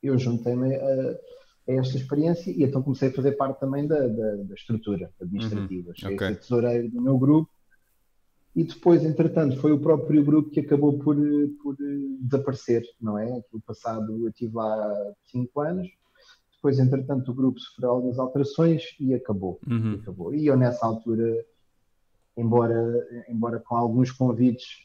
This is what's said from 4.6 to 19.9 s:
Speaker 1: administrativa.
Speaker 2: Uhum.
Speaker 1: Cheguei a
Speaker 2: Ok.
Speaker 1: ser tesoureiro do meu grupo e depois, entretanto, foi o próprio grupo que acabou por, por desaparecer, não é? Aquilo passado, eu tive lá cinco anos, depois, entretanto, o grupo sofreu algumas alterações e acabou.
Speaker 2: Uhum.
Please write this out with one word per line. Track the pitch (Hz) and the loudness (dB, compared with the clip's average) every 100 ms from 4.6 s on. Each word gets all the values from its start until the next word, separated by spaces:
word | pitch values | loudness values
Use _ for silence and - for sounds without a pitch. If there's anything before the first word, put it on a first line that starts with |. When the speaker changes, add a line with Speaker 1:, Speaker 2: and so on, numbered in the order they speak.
| - 110 - 98 87 - | -6 -4 -2 -4 -6 -12
Speaker 1:
administrativa. | 90 101 113 104 98 92 87 | -8 -4 -4 -4 -6 -8 -10
Speaker 2:
Uhum. | |
Speaker 1:
Cheguei | 85 95 98 | -10 -6 -2
a | |
Speaker 2:
Ok. | 95 | -2
Speaker 1:
ser | 101 | -4
tesoureiro | - 120 120 120 117 | 0 0 2 0 -2
do | 120 | -2
meu | 127 131 | 2 4
grupo | 135 151 160 _ _ _ _ _ _ _ _ _ _ - | 6 4 2 _ _ _ _ _ _ _ _ _ _ -4
e | |
depois, | 165 - 185 170 | -4 0 4 4
entretanto, | 156 156 160 - 151 131 | 4 2 0 2 0 2
foi | 151 | 2
o | 147 | 2
próprio | 151 151 123 151 | 4 2 4 4
grupo | 143 151 147 | 6 4 2
que | - | -2
acabou | 143 143 147 143 | 2 2 4 2
por, | 143 147 147 147 143 143 | 0 2 2 2 0 -4
por | 143 139 143 143 139 135 | -10 -6 -6 -6 -6 -6
desaparecer, | 127 135 131 120 - 117 117 _ | -2 -2 -2 -6 0 -2 -2 _
não | 110 104 | -6 -4
é? | 110 123 | -4 -8
Aquilo | 113 110 - | -10 -16 -14
passado, | 107 120 113 110 110 113 | -12 -8 -6 -6 -4 -6
eu | |
tive | 107 117 113 | -6 -8 -4
lá | 110 107 104 104 101 - _ | -4 -2 -4 -4 -6 -10 _
cinco | 123 123 - | -6 -6 -4
anos, | 147 180 185 _ _ _ _ _ _ _ | -4 -4 -8 _ _ _ _ _ _ _
depois, | 147 131 | 0 4
entretanto, | 127 135 131 139 127 | 4 2 -2 -4 -4
o | |
grupo | 123 131 127 | 0 0 0
sofreu | - - 123 | -12 -4 0
algumas | 123 123 120 | 0 0 -2
alterações | 127 143 139 - 165 160 - - | -2 0 -2 2 4 4 -2 -4
e | 131 | 0
acabou. | 123 - 101 92 87 - | 0 0 -4 -4 -8 -4
Speaker 2:
Uhum. | 117 110 | -2 -2